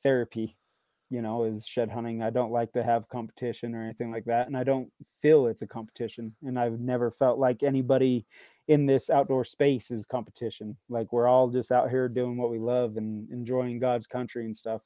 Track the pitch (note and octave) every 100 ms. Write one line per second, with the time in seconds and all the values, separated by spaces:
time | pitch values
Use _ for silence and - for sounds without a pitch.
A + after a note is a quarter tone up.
0 | C#3 C3 A#2 A2+ A2 - _ _ _ _
1 | - B2 A2+ A#2 A2+ G#2+ - - A2+ A2+
2 | A#2 A2+ A2+ A2+ A#2 A#2 A#2 B2 A2+ A#2
3 | G#2+ B2 A2+ - B2 A2+ A#2+ A#2 A2+ A2
4 | A#2+ A#2 A2 A#2 B2 C3 B2+ C3+ B2 -
5 | - - D3+ D#3 B2 A2+ G#2+ A#2+ A2+ -
6 | A#2 - A2+ A2 C#3 B2 A#2+ A#2 B2 B2+
7 | A#2+ - C3 B2 C3 B2 C#3+ C3+ B2 C3
8 | C3 B2 - - - _ - D3+ C#3 C3+
9 | - C#3+ C3+ C3 B2 - C#3+ C3 - A#2
10 | G#2 B2+ A2 - A#2 - G#2+ - - A#2+
11 | A2 A#2+ A#2+ B2+ B2+ B2 A#2 B2 B2+ B2+
12 | B2+ A#2 B2 B2 A#2+ A#2 A2+ B2 A#2+ G#2+
13 | A2 G#2+ G#2+ B2 A#2 B2+ B2 A#2+ B2+ A#2+
14 | A2 B2+ A#2+ A#2+ A2+ G#2+ A2 A2